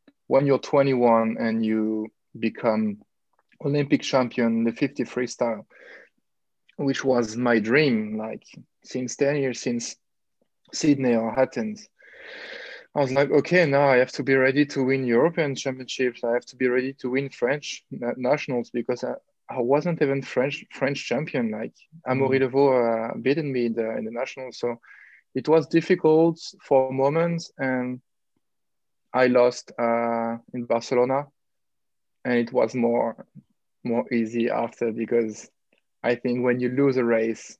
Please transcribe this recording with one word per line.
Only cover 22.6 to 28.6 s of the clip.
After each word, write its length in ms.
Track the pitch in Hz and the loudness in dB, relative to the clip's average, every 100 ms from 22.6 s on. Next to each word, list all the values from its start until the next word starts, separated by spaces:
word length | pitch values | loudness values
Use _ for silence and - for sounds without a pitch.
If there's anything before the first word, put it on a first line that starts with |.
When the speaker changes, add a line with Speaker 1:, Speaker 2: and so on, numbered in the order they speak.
| 139 127 117 113 113 | 4 4 2 0 -4
Speaker 1:
uh, 60 | 120 | -2
beaten 340 | 120 151 147 | 0 0 -2
me 140 | 127 117 | -2 -2
in 80 | |
the, 200 | 113 110 117 | -2 -4 -4
in 80 | 110 | -6
the 40 | |
nationals. 460 | 117 131 135 131 - | -8 -8 -10 -14 -6
So 240 | 120 117 - - - - _ | -6 -6 -14 -20 -20 -20 _
it 140 | 131 147 | -4 2
was 180 | 160 139 | 4 4
difficult 760 | 165 165 180 160 156 165 165 - - | 2 2 2 6 6 4 2 -10 -16
for 280 | - 135 131 | 2 4 4
moments, 640 | 131 135 160 170 170 - - | 0 0 2 0 -2 -8 -6
and 420 | 135 127 127 127 _ _ _ _ _ _ | -4 -2 -4 -8 _ _ _ _ _ _